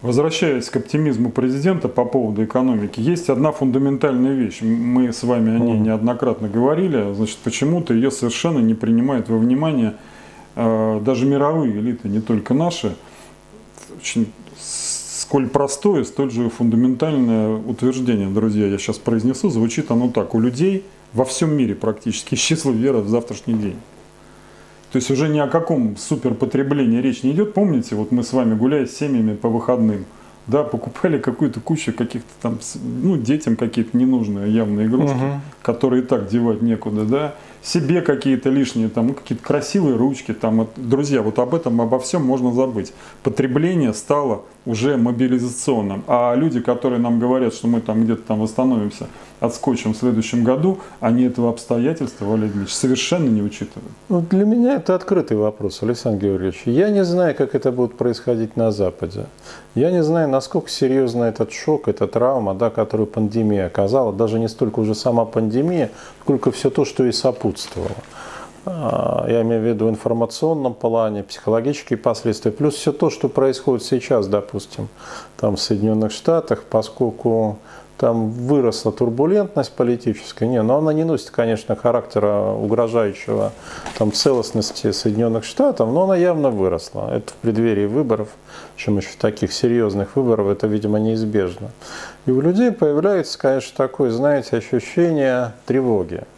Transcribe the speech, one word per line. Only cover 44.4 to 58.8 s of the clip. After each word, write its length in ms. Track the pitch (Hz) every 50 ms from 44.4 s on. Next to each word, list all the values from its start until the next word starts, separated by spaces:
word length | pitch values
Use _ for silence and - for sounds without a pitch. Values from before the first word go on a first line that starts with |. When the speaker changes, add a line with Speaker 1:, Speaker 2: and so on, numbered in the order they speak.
| - - - - -
Speaker 1:
уже 300 | - 117 107 117 139 147
мобилизационным. 1080 | 127 117 120 120 117 131 127 123 127 120 123 120 - - - 135 113 104 98 98 98 - -
А 260 | 123 123 120 123 120
люди, 260 | 127 151 160 131 123
которые 380 | 117 - 123 117 - 131 123 117
нам 200 | 120 120 117 117
говорят, 340 | 117 123 127 131 127 113 110
что 140 | - - 117
мы 140 | 117 113
там 220 | 110 - 110 110 113
где-то 160 | 110 113 113 - -
там 120 | 110 107
восстановимся, 680 | 110 110 110 - 127 131 127 113 104 104 - - - - - - - - - -
отскочим 540 | - 117 117 - - 139 123 113 - 110 107
в 40 | -
следующем 460 | - 127 117 110 110 - - 120 117
году, 340 | 113 127 139 156 190 190 190 - - - -
они 240 | - 113 117 123 127
этого 260 | 123 123 - 120 117
обстоятельства, 760 | 113 120 - - 127 117 120 139 165 160 143 113 - - 104
Валерий 260 | 101 110 110 110 110 98
Ильич, 200 | 101 98 95 -
совершенно 560 | - - 131 127 123 - - 175 180 160 131
не 120 | 110 107
учитывают. 500 | 101 101 - - - - - - - - - - - -
Speaker 2:
Ну, 120 | 185 175
для 240 | 170 170 190 190 202
меня 300 | 208 220 240 240 247 285
это 200 | 269 - - 185
открытый 420 | 180 - - 202 185 151 - 110 107
вопрос, 460 | 107 107 107 - 104 98 - - -
Александр 400 | 110 120 117 - 123 110 95 98
Георгиевич. 380 | 101 98 95 90 95 90 - -
Я 240 | 120 117 139 190 214
не 140 | 208 202 190
знаю, 300 | 175 175 180 180 165 135
как 180 | - 143 131 -
это 180 | 135 - 131
будет 260 | 123 123 123 120 - -
происходить 600 | 120 123 117 - - - 120 113 113 110 - -
на 140 | 117 113
Западе. 540 | 107 101